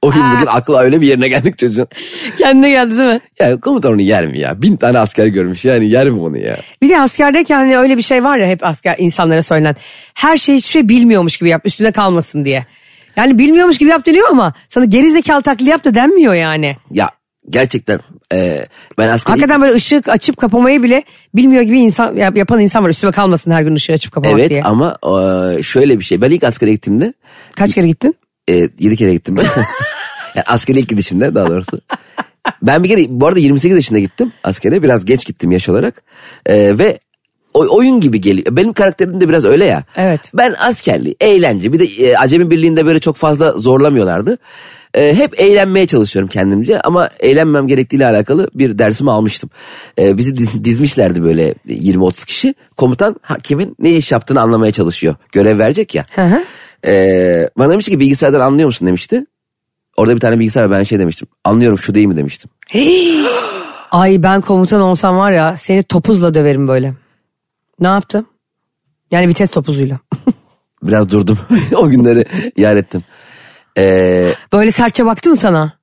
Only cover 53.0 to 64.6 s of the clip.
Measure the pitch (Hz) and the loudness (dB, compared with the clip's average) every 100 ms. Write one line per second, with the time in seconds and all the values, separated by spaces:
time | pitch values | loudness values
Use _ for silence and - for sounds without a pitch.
53 | 202 214 - 135 - 143 196 - 165 165 | -2 -4 -10 -12 -6 -4 -4 -2 0 0
54 | 143 123 - 131 113 113 110 104 87 85 | 0 -4 -2 -2 0 2 0 0 -4 -2
55 | 82 76 _ 95 101 107 110 156 220 165 | -4 -4 _ 0 2 2 0 0 -4 -6
56 | 143 - 180 226 359 - - _ - 98 | -8 -2 0 0 -2 -16 -20 _ -2 2
57 | 95 190 90 85 82 - 135 190 208 185 | 2 2 0 0 -2 0 0 2 0 0
58 | 135 139 147 139 131 139 156 117 90 90 | 2 2 2 2 2 2 0 0 -2 -4
59 | - 233 285 _ _ _ _ _ _ - | -2 -6 -6 _ _ _ _ _ _ -2
60 | 110 120 117 117 113 117 107 98 104 107 | 0 0 0 0 0 0 0 0 0 0
61 | 90 82 - _ - 110 120 98 - 101 | -2 -4 -14 _ -2 2 2 0 -2 0
62 | 104 82 71 - - _ _ 208 285 359 | 0 0 -6 -8 -20 _ _ -2 2 2
63 | 339 320 349 494 466 392 330 - - 175 | 2 -2 -2 -4 -8 -12 -16 -20 -4 0
64 | 190 190 175 196 196 196 | 2 2 2 0 0 0